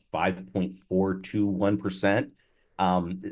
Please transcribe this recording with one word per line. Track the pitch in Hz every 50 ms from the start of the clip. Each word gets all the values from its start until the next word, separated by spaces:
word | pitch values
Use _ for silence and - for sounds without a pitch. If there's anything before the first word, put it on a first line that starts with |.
| _ _
five | - 80 87 95 92 90 - -
point | - 95 90 - -
four | - - - 92 92 95 95 92 95
two | - - - 107 104
one | 101 98 90 98 101 104
percent, | 98 - 98 92 - - 98 101 120 139 - - _ _ _ _ _ _ _ _ -
um, | 95 92 92 92 87 85 92 92 - -